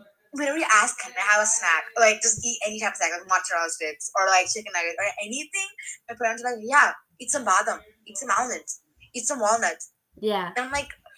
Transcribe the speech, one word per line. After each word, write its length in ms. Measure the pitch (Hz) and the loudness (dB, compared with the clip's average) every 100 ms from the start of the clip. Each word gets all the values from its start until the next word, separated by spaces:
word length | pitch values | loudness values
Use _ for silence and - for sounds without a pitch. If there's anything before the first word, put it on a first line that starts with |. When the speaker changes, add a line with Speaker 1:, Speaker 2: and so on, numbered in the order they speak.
| - _ _ | -20 _ _
Speaker 1:
whenever 240 | 277 285 311 | -4 -2 -2
you 80 | - | 4
ask, 260 | 214 214 - | 4 4 -2
"Can 120 | - 180 | -8 -4
I 40 | 202 | 2
have 100 | 208 | 4
a 20 | 208 | 4
snack?" 360 | - 180 160 - - | 2 2 2 0 4
Like, 220 | 220 214 | 4 6
just 220 | - - - | 0 0 -4
eat 140 | - 208 | -4 -6
any 140 | 214 | -2
type 140 | 208 | -4
of 40 | - | -2
snack, 140 | 170 | -2
like 140 | 175 185 | -2 0
mozzarella 400 | 185 180 175 165 | 0 2 -2 -2
sticks 420 | - 156 151 - 196 | -4 -6 -6 -4 0
or, 100 | 190 | 4
like, 200 | 185 185 | 4 4
chicken 180 | 220 208 | -4 -4
nuggets 240 | 180 170 170 | -4 -4 -4
or 120 | 196 - | -4 -4
anything, 460 | 208 254 311 392 392 - - - - | -8 -8 -6 -6 -6 -10 -16 -16 -16
my 60 | 226 | -4
parents 220 | 226 233 | -4 -2
are 80 | 247 233 | -6 -6
like, 80 | |
"Yeah, 300 | 214 285 240 - _ _ | 2 4 4 0 _ _
eat 120 | 254 | -4
some 140 | 285 220 | -2 2
badam, 380 | 185 - - - _ - | 2 2 -4 -10 _ -14
eat 100 | - | -12
some 140 | 247 | -2
almonds, 500 | 202 247 170 - - _ _ - 247 | 0 0 -6 -10 -14 _ _ -14 -8
eat 100 | - | -6
some 120 | 254 | 0
walnuts." 500 | 208 226 185 160 - _ _ - | 2 2 0 -4 -14 _ _ -6
Speaker 2:
Yeah. 340 | 214 202 175 233 | -2 -2 -2 -6
Speaker 1:
And 100 | 254 | -4
I'm 40 | |
like, 180 | 285 277 - - | -6 -6 -14 -20